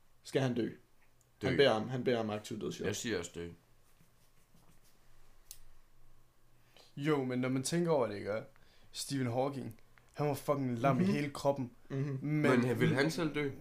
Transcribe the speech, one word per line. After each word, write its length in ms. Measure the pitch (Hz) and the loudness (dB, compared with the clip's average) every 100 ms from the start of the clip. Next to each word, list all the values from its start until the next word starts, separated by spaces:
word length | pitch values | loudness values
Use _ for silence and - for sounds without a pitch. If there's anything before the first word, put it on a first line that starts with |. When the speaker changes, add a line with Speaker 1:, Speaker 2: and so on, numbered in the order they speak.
| - - | -20 -20
Speaker 1:
Skal 180 | - 143 | -4 0
han 120 | 131 | 0
dø? 160 | 120 110 - - - - _ _ _ | 0 -2 -6 -20 -20 -20 _ _ _
Speaker 2:
Dø. 60 | 98 | -2
Speaker 1:
Han 100 | 87 | 4
beder 140 | 139 | 4
om, 180 | 110 110 | 4 0
han 140 | 131 | -2
beder 160 | 123 117 | 0 0
om 100 | 107 | 0
aktiv 320 | 104 - 107 | -4 -6 -6
dødshjælp. 260 | 71 85 92 | -6 -4 -4
Speaker 2:
Jeg 80 | 104 | -4
siger 240 | 120 95 | -4 -4
også 120 | 85 85 | -4 -10
dø. 140 | 85 85 _ - - - - _ - - _ - - - - - - - - - - - - - - - - - - _ - - - - - - | -10 -12 _ -20 -20 -20 -20 _ -20 -20 _ -20 -20 -20 -20 -20 -20 -20 -20 -20 -20 -18 -18 -20 -20 -20 -20 -20 -20 _ -20 -20 -20 -20 -18 -4
Speaker 3:
Jo, 260 | 147 147 | 0 2
men 160 | 127 123 | 2 0
når 100 | 127 | 0
man 140 | 131 | 0
tænker 280 | 131 170 175 | 0 0 2
over 160 | 151 113 | 2 2
det, 80 | 101 | -2
ikke? 260 | 87 110 - - - - - | -4 -4 -6 -18 -20 -20 -16
Stephen 400 | - - 139 127 | -12 -6 -2 0
Hawking, 460 | 120 139 139 120 - - - - | 0 -2 -4 -8 -12 -20 -20 -20
han 140 | - 147 | -4 -2
var 60 | |
fucking 440 | 135 - 143 127 120 | -2 0 0 0 2
lam 160 | 135 131 | 2 4
Speaker 1:
Mhm. 80 | |
Speaker 3:
i 40 | 185 | 4
hele 180 | 147 147 | 2 0
kroppen. 420 | - 139 139 120 - - | 0 0 0 -4 -10 -8
Speaker 1:
Mhm. 300 | 135 143 131 | -4 -2 -2
Speaker 3:
Men, 200 | 143 151 | 0 2
Speaker 2:
Men 220 | 147 123 123 | 6 6 4
han, 140 | 113 | 4
ville 160 | 160 135 | 4 4
han 160 | 151 | 2
selv 240 | 160 160 147 | 2 -2 0
dø? 140 | 143 135 | -2 -4